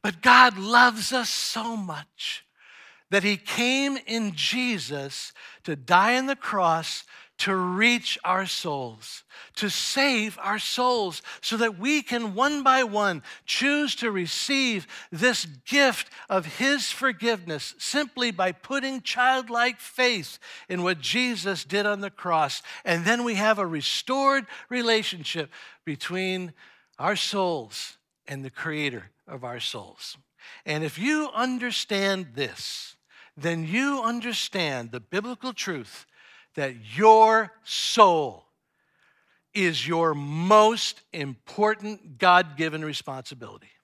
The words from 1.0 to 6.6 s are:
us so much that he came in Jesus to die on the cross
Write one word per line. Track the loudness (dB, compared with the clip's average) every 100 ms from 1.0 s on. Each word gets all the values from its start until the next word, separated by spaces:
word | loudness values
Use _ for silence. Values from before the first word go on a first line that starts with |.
| -2
us | -2 -2
so | -2 -4 -4 -4 -6
much | -6 -10 -12 -10 -8 -8 _ _ -20 -20 -20 -20 _
that | 2
he | 2 -2
came | -2 0 2 2 0 -4 -4
in | -2 -2
Jesus | -2 -2 0 -2 -2 -4 -6 -8 -10 -12 -16 -20 -14
to | -8 -8
die | 4 6 6 2
on | 0
the | -4
cross | -4 0